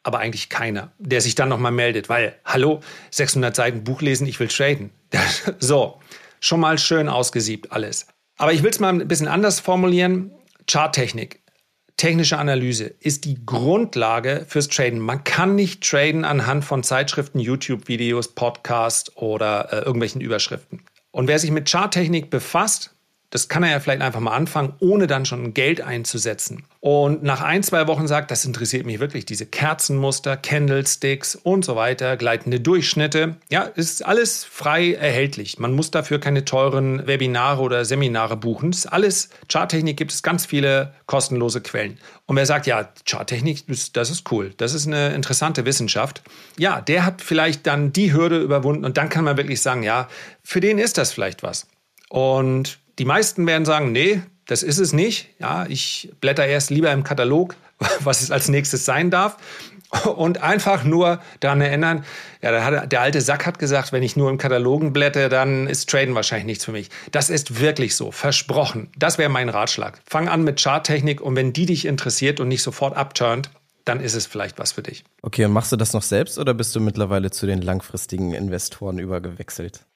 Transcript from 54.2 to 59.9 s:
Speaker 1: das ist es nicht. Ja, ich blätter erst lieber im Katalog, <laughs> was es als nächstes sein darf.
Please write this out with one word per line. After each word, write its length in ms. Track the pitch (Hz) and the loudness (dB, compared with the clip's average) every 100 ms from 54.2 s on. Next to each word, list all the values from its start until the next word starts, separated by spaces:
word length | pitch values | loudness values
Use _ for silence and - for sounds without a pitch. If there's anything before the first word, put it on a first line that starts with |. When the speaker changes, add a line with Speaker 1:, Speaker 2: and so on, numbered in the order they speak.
| - _ - | -4 _ -4
Speaker 1:
das 160 | 117 | -2
ist 160 | - 156 | 0 0
es 160 | 175 | 2
nicht. 360 | 147 214 220 - _ | 2 2 -2 -8 _
Ja, 260 | 151 160 180 | -6 -4 -4
ich 440 | 139 - - - - | -6 -6 -6 -12 -4
blätter 260 | 131 139 139 | -2 2 2
erst 240 | 143 143 | 2 2
lieber 220 | 143 160 | 2 4
im 120 | 139 | 2
Katalog, 520 | 139 139 123 151 180 - - _ | 0 0 2 2 2 -4 -20 _
<laughs> 200 | - 571 | -4 -2
was 200 | 139 123 | 0 0
es 80 | 127 | 0
als 200 | 139 143 | 0 2
nächstes 360 | 143 143 131 - | 2 0 -2 0
sein 240 | 135 175 | 0 2
darf. 280 | 180 202 202 - - - - _ | 2 0 -2 -18 -18 -18 -20 _